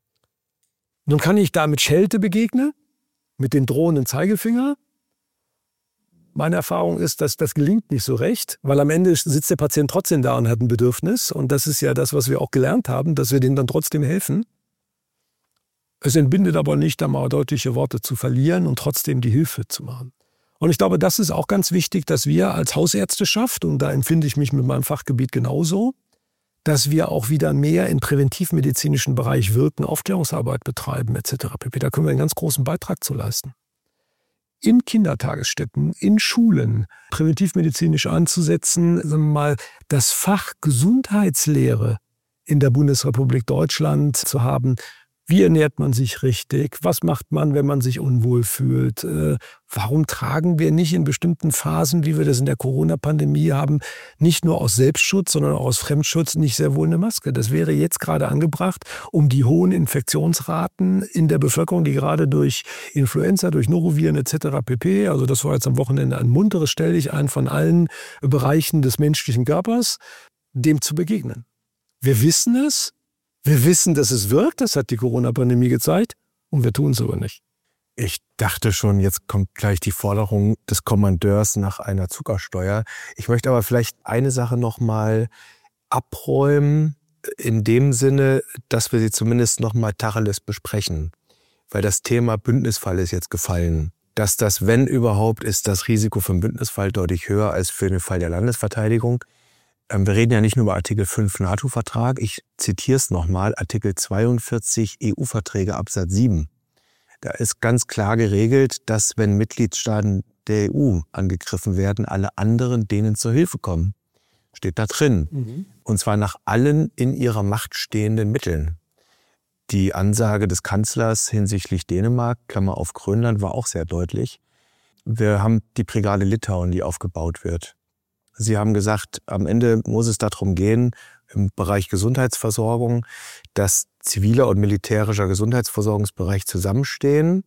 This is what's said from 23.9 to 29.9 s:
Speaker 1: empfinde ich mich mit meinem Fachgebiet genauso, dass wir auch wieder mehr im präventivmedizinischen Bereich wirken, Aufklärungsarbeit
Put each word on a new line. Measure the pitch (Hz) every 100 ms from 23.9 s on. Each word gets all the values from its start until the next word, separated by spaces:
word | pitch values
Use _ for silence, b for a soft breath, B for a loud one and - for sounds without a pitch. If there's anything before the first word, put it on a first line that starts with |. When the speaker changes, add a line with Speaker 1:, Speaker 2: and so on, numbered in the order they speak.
Speaker 1:
empfinde | 139 - 165 147
ich | 143
mich | 135
mit | 139
meinem | 127 131
Fachgebiet | 127 147 - 123 131
genauso, | 127 123 139 165 196 240 - _ _ _ _ _ _
dass | - 147 139
wir | 160 -
auch | 160 113
wieder | 151 156
mehr | 139 147 170 190
im | 147
präventivmedizinischen | - 143 135 - 180 160 139 131 151 139 - 127
Bereich | 123 131 98 110
wirken, | 147 -
Aufklärungsarbeit | 147